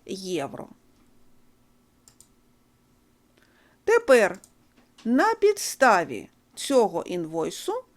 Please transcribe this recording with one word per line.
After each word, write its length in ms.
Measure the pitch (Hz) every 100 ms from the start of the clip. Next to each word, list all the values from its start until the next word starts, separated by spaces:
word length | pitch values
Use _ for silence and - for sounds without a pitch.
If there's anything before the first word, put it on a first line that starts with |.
| -
євро. 600 | 190 190 175 139 - - - _ _ _ _ _ _ _ _ _ _ _ _ _ _ _ _ _ _ _ _ _ _ _ _ _ _ _ _ _ _
Тепер 540 | - 466 453 247 190 180 - _ _ _ _ _
на 300 | 226 254 415
підставі 920 | 453 403 415 - - 254 190 147 107 - _ _
цього 480 | - - 269 214 165
інвойсу 720 | - 175 160 160 160 - - 466 -